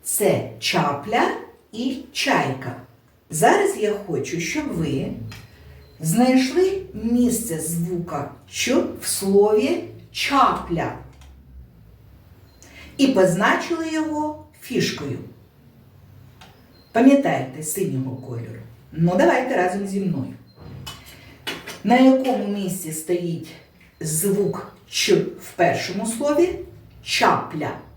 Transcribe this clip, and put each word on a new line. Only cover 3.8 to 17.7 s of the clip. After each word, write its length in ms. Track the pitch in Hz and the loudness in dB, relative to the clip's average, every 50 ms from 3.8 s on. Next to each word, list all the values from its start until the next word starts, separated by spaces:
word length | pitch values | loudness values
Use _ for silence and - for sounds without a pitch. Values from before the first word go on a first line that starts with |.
| 214 208 208 196 - | 0 -2 -2 -2 -4
хочу, 340 | - 165 127 - - 175 165 | -4 -4 -4 -4 -4 -4 -6
щоб 240 | 170 - - 302 294 - | -6 -4 -4 -4 -4 -4
ви 380 | 196 170 160 139 131 131 - - - 117 113 - - - - - - - - - - - - - - - | -4 -2 -2 -2 -2 -2 -4 -4 -6 -8 -10 -12 -14 -16 -18 -20 -20 -20 -20 -20 -20 -20 -20 -20 -16 -8
знайшли 840 | 160 160 175 233 247 262 262 269 262 - - 349 370 381 - - - - - | -2 0 2 4 4 4 4 2 2 2 2 2 2 2 0 -4 -8 -10 -12
місце 680 | 214 220 233 240 247 247 - - - - - 165 156 | -6 -4 0 2 2 2 2 2 0 -4 -6 -6 -6
звука 720 | 156 160 170 170 170 180 185 170 165 - 160 143 - - - - - - | -6 -4 -4 -2 -2 -2 -2 -4 -4 -6 -6 -6 -8 -8 -10 -16 -20 -14
Ч 260 | - - - 240 262 330 - - - - | -8 -6 -2 0 2 2 0 0 -6 -8
в 60 | - | -6
слові 760 | - - - 196 196 196 196 202 214 214 214 226 277 359 - - - - - - - - | -6 -6 -2 0 4 6 6 6 6 4 4 4 2 0 -2 -4 -10 -16 -18 -20 -14 -8
чапля 800 | - - - 277 277 247 - - - - - 170 165 147 - - - - - - - - - - - - - - - - - - - - - - - - - - - - - - - - - _ - - - - - - - - | -6 -4 0 4 4 4 4 2 -2 -4 -4 -4 -4 -2 -4 -6 -10 -16 -20 -20 -20 -20 -20 -20 -20 -20 -20 -20 -20 -20 -20 -20 -20 -20 -20 -20 -20 -20 -20 -20 -20 -20 -20 -20 -20 -20 -20 _ -20 -20 -20 -20 -20 -20 -20 0
і 100 | - 277 | 2 2
позначили 840 | - - 190 190 180 - 185 208 247 320 - - - 339 320 320 320 320 | 4 6 4 4 4 4 2 2 2 2 0 -2 -4 -4 -4 -4 -4 -2
його 520 | 311 311 302 302 302 302 302 302 - - - _ - | -4 -4 -2 -2 -4 -4 -4 -6 -8 -16 -20 _ -20
фішкою. 580 | - - 254 - - - - - - - 117 - - - - - - _ _ _ - - _ - - - - - - - - - - - - - - - - - - _ - - - _ _ | -14 -6 -2 -2 -2 -2 -4 -6 -8 -8 -8 -10 -12 -16 -18 -20 -20 _ _ _ -20 -20 _ -20 -20 -20 -20 -20 -20 -20 -20 -20 -20 -20 -20 -20 -20 -20 -20 -20 -20 _ -20 -20 -20 _ _
Пам'ятаєте, 680 | 226 254 269 285 277 - 165 139 131 131 - - 156 156 | 6 8 8 8 8 6 2 0 0 -2 -6 -8 -10 -8
синього 540 | - | -8